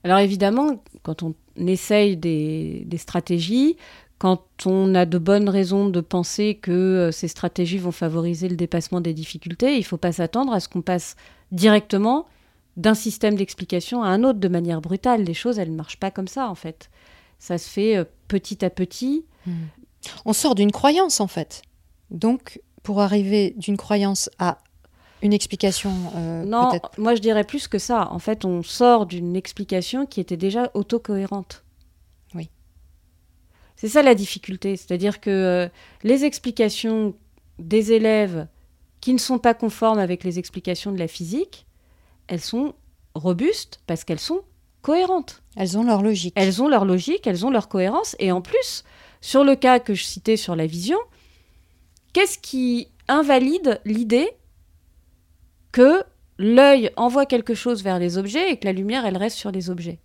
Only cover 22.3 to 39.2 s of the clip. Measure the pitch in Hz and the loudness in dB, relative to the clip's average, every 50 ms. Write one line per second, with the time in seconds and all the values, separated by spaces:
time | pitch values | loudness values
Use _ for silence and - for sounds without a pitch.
22.3 | 247 254 _ - - - _ _ _ _ _ - 202 202 208 190 202 208 196 190 | 0 0 _ -14 -20 -20 _ _ _ _ _ -2 0 2 2 2 2 0 2 2
23.3 | 208 208 202 - - 214 180 - 202 196 - - 208 202 196 196 196 - - - | 2 2 2 0 -2 -6 -4 -4 -4 -4 -2 -2 0 0 2 0 0 -2 -4 -6
24.3 | _ - 180 175 156 _ _ _ _ _ _ _ _ _ _ _ _ _ - 208 | _ -4 -2 -2 -2 _ _ _ _ _ _ _ _ _ _ _ _ _ 2 2
25.3 | 208 202 - - - 180 - 196 190 - - 202 190 185 175 170 - 170 165 165 | 2 2 0 -4 -4 0 0 0 0 -2 -4 -4 -4 -4 -6 -6 -6 -6 -6 -6
26.3 | 165 165 165 202 220 233 247 254 247 175 - - - - 214 226 240 220 202 226 | -6 -6 -4 -2 2 2 2 2 2 -2 -6 -10 -8 -2 2 2 2 2 2 2
27.3 | 220 214 208 - - 285 - - - 196 - - 240 226 185 - - 170 - - | 2 2 0 -2 -4 -8 -6 -4 -6 -6 -2 -2 -2 -2 -2 -2 -6 -6 -4 -4
28.3 | 220 214 - 185 180 175 170 - - - 247 247 240 226 208 170 180 175 175 175 | -4 -2 -2 -2 -2 -2 -4 -8 0 4 6 6 6 6 4 -2 -6 -6 -6 -4
29.3 | 175 190 190 - - - 202 - 196 185 175 - - 262 277 269 - 208 175 - | -4 -4 -6 -8 -12 -12 -8 -4 -4 -4 -4 -4 -4 -6 -6 -6 -6 -8 -6 -6
30.3 | 180 160 180 196 196 240 247 247 _ 202 202 - 233 233 - - 208 196 196 190 | -6 -4 -4 -2 0 -2 -4 -2 _ -6 -4 -2 -4 -4 -2 -4 -4 -4 -4 -6
31.3 | 202 202 180 _ - - _ _ _ _ _ _ _ _ _ _ _ _ _ _ | -8 -10 -10 _ -18 -20 _ _ _ _ _ _ _ _ _ _ _ _ _ _
32.3 | - 170 160 160 _ _ _ _ _ _ _ _ _ _ _ _ _ _ _ _ | -14 -14 -14 -14 _ _ _ _ _ _ _ _ _ _ _ _ _ _ _ _
33.3 | _ _ _ _ _ _ _ _ _ _ - 220 226 302 285 269 233 196 202 - | _ _ _ _ _ _ _ _ _ _ -8 2 4 6 8 8 6 6 2 -6
34.3 | - 185 - - 190 180 - 196 196 180 - - 180 175 190 202 202 - - 208 | -8 -12 -10 -12 -12 -6 -6 -6 -6 -6 -6 -6 -4 -2 -2 -2 -2 -2 -2 -2
35.3 | 196 190 190 185 180 180 175 175 - - - - - _ - 214 262 269 277 294 | 0 2 2 2 2 0 0 -2 -6 -18 -20 -20 -20 _ 2 2 2 4 2 -2
36.3 | - - - 247 220 - 226 208 214 - - 226 220 220 214 208 180 _ _ _ | -2 -4 -8 -8 -2 0 0 0 0 -4 -2 -2 0 0 0 -2 -4 _ _ _
37.3 | _ _ _ _ _ - 165 165 208 220 214 208 226 220 220 220 220 214 208 190 | _ _ _ _ _ -16 -6 0 0 0 4 4 2 4 4 4 4 2 2 0
38.3 | 175 160 156 - _ _ _ _ _ _ _ _ _ _ - 254 254 240 | -2 -6 -8 -10 _ _ _ _ _ _ _ _ _ _ -2 0 0 0